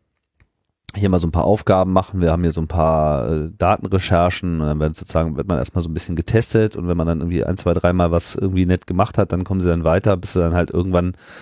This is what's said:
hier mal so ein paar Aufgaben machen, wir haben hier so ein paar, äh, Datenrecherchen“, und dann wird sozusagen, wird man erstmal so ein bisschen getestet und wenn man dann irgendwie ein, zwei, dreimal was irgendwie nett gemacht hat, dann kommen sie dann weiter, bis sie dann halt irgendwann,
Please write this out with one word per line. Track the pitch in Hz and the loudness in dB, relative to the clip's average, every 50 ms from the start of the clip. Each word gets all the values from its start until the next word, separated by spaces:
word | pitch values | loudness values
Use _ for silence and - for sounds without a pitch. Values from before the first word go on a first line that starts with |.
| _ _ _ _ _ _ _ _ _ _ _ _ _ _ _ _ _ - - | _ _ _ _ _ _ _ _ _ _ _ _ _ _ _ _ _ -12 -4
hier | 101 101 95 | -2 0 2
mal | 92 87 | 2 2
so | 82 | 0
ein | 85 | 0
paar | 80 87 - | 0 0 2
Aufgaben | 87 104 107 - - 98 92 90 92 92 | 2 2 2 2 2 4 4 4 2 2
machen, | 95 92 - - 92 | 0 0 -2 -2 0
wir | 87 80 | 2 2
haben | 82 85 87 | 2 2 0
hier | 82 | 0
so | 76 82 | 0 -2
ein | 80 | -4
paar, | 76 - 85 80 82 80 78 76 76 76 67 57 62 | -2 0 0 2 2 2 2 2 2 0 0 -2 -2
äh, | 80 78 76 80 - | -2 -2 -4 -6 -4
Datenrecherchen“, | - 87 90 104 - - 95 98 92 - - 95 85 87 90 - - - 87 85 78 | -2 0 0 0 0 -2 -2 -2 -2 0 2 2 2 2 2 0 -2 -4 -4 -2 -2
und | 76 | 0
dann | 76 76 76 | 0 0 0
wird | 76 78 76 | 0 -2 -2
sozusagen, | - - - - 82 82 80 71 | -4 -8 -4 -2 -2 -2 -2 -2
wird | 65 - | -4 -4
man | 101 85 | -2 -2
erstmal | 67 - - - 92 | -2 -2 -2 -4 -4
so | 82 82 | -4 -4
ein | 78 | -4
bisschen | - - - 85 | -6 -6 -6 -4
getestet | 78 82 - 113 113 117 - - 113 110 107 - | -4 -2 0 0 0 2 2 2 2 2 0 -2
und | - 87 | -4 -4
wenn | 87 87 | -2 -2
man | 85 80 | 0 0
dann | 82 85 78 | 0 -2 -2
irgendwie | 78 87 87 76 - | -2 -2 -2 -2 -2
ein, | - 92 | -2 -4
zwei, | - - 87 85 | -2 0 0 0
dreimal | 87 - 87 90 90 87 85 | 2 2 2 2 2 2 2
was | 85 85 - - - | 2 0 -2 -2 -6
irgendwie | - 101 95 92 92 92 | -4 -4 -2 0 0 2
nett | 90 92 - - | 2 0 0 -2
gemacht | - 90 92 98 - - | -2 -2 0 0 0 0
hat, | - 98 - | -2 0 0
dann | - 90 92 | 0 -4 -2
kommen | - 95 95 | -2 -2 0
sie | 90 87 | 2 2
dann | 85 85 80 | 2 2 2
weiter, | 80 82 92 - 107 98 | 2 2 2 2 0 0
bis | 87 92 - - | 0 -2 -4 -2
sie | 92 | 0
dann | 85 85 85 | 0 2 2
halt | 87 85 - | 0 -2 -2
irgendwann, | - 90 90 95 90 87 87 90 90 - - - - - | -2 -2 -2 0 0 0 0 0 -4 -8 -14 -20 -20 -20